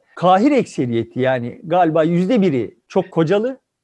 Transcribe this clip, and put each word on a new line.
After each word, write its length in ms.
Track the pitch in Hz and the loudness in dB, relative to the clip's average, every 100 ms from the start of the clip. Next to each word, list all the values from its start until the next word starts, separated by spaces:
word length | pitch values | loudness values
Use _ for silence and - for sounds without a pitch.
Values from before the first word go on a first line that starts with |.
| _ - | _ -2
kahir 360 | 175 190 269 | 2 2 2
ekseriyeti 680 | 277 - - 127 117 113 127 | 2 -2 -4 -4 -2 -4 -4
yani 420 | 127 127 120 - | -2 -2 -6 -12
galiba 400 | 165 180 170 160 | -2 0 2 2
yüzde 380 | 160 175 185 247 | 0 0 0 2
biri 360 | 185 135 98 - - | 2 0 -4 -10 -6
çok 240 | 196 - | -4 -2
kocalı, 460 | 165 156 202 240 262 _ _ | 0 0 0 -2 -6 _ _